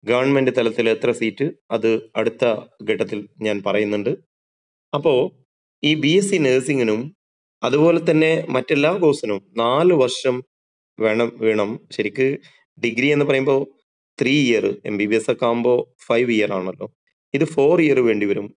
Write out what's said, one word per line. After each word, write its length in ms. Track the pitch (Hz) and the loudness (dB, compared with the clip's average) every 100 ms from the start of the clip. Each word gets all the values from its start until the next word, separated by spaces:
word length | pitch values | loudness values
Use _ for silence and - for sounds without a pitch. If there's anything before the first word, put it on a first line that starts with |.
ഗവൺമെന്റ് 480 | 104 123 131 139 131 | 0 0 2 2 2
തലത്തിൽ 320 | 123 113 113 113 | 0 -2 0 0
എത്ര 220 | 110 123 | 0 -2
സീറ്റ്, 340 | 117 113 - 139 - _ | -2 -4 -4 -6 -6 _
അത് 180 | 110 113 110 - 104 | -2 0 0 -2 -4
അടുത്ത 280 | 110 113 123 104 - _ 104 | -4 0 0 0 -8 _ -6
ഘട്ടത്തിൽ 300 | 107 95 107 101 _ 110 | -4 -4 -6 -12 _ -4
ഞാൻ 100 | 101 101 | -4 -2
പറയുന്നുണ്ട്. 440 | 101 104 104 104 - _ _ _ _ _ _ _ | -2 0 -2 -4 -6 _ _ _ _ _ _ _
അപ്പോ 200 | 147 156 127 175 _ _ _ _ _ | -2 0 0 -2 _ _ _ _ _
ഈ 100 | 147 156 | -2 0
ബി 100 | 143 175 | 2 2
എസ് 120 | 196 | 2
സി 80 | 185 139 | 0 2
നഴ്സിംഗിനും 540 | 131 127 139 113 107 143 _ _ _ _ _ | 2 0 -2 0 -2 -4 _ _ _ _ _
അതുപോലെ 380 | 123 139 160 170 165 | -2 2 4 2 2
തന്നെ 220 | 156 160 160 165 127 | 2 2 0 -2 -4
മറ്റെല്ലാ 360 | 127 147 147 196 | -2 0 0 2
കോഴ്സിനും 380 | 165 135 110 101 _ 113 | 0 0 -4 -6 _ -2
നാല് 320 | 117 135 175 170 | 0 2 4 4
വർഷം 340 | 123 - 131 127 - _ _ _ _ - | 2 0 -2 -2 -8 _ _ _ _ -4
വേണം, 320 | 110 110 117 117 | -2 0 -2 0
വേണം. 260 | 113 107 101 117 _ | -2 0 -2 -6 _
ശരിക്ക് 320 | - 104 113 131 139 - _ _ - | -6 -6 -2 -2 -2 -12 _ _ -6
degree 320 | 120 117 139 | -4 0 0
എന്ന് 120 | 147 143 | 2 2
പറയുമ്പോ 260 | 135 135 135 139 _ _ _ _ - | 0 2 0 -2 _ _ _ _ -4
three 160 | 120 147 127 | 0 2 4
year, 200 | 110 101 101 - | 2 0 -4 -6
എം 80 | 104 | -4
ബി 60 | 104 | 0
ബി 60 | 110 | 0
എസ് 120 | 110 | -2
ഒക്കെ 140 | 117 120 | -2 0
ആകുമ്പോ 260 | 120 120 123 - _ - | 0 0 0 -2 _ -2
five 240 | 117 123 110 | 0 2 0
year 160 | 104 98 | 0 -2
ആണല്ലോ. 300 | 92 92 110 _ _ _ _ | -6 -10 -14 _ _ _ _
ഇത് 120 | 139 147 | -4 -2
four 220 | - 139 175 156 | 2 2 4 4
year 140 | 131 120 | 2 2
വേണ്ടി 200 | 104 101 | 0 0
വരും. 180 | 101 101 | -4 -6